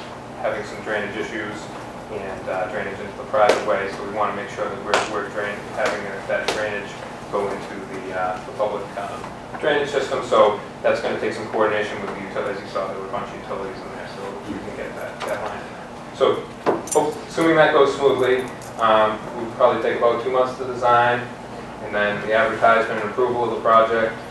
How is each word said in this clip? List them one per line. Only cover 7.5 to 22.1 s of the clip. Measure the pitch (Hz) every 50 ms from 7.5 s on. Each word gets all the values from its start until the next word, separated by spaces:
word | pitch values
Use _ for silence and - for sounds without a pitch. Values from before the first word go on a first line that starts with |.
| 98 98 - - 98 98 95 - 95
the, | 95 92 92 92 92
uh, | 92 92 92 92 -
the | - -
public, | 135 131 104 101 101 101 - - -
um, | 98 - - - - - - - - - - -
drainage | 156 151 143 143 143 139
system. | - 135 127 - 139 127 117
So | - 123 110 107 104 104 - - - - - -
that's | 117 107 -
gonna | - 120 113 113
take | 117 107 -
some | 113 110 101
coordination | 117 113 107 104 104 104 104 104 107 104 101
with | 98 95
the | 95 98
utilities. | 98 - 107 104 101 98 98
As | 98
you | 98
saw, | 98 98 95 98
there | 98 95
were | 95 95
a | 98
bunch | 101 98 -
of | - -
utilities | - - 101 98 98 95 95 -
in | - - -
there, | - - - -
so | - 98 98 98 101 - 104 101
we | 95
can | - 104 -
get | - - - -
that, | - - - - -
that | - - - - -
line | - - -
in | - -
there. | - - - - - - - - -
So, | - 131 - - - - - - - - - - - - - 156
hope-, | 151 147 151 - - -
assuming | - - 175 165 165 160
that | 156 151 143 151
goes | 139 135 135 135
smoothly, | 135 139 135 127 127 127 123 127 127 127 - - - - - - -
um, | 110 110 110 110 110 107 107 - - - 120
we'll | 120 117 113 117
probably | - 123 120 113 113 117
take | 117 - -
about | 120 120 113 117 120
two | 131
months | 127 127 127 123 - -
to | 131
design, | 127 120 117 123 120 120 120 120 120 120 123 120 - - - - - - - - - - - 107
and | 107 107
then | 104 104 104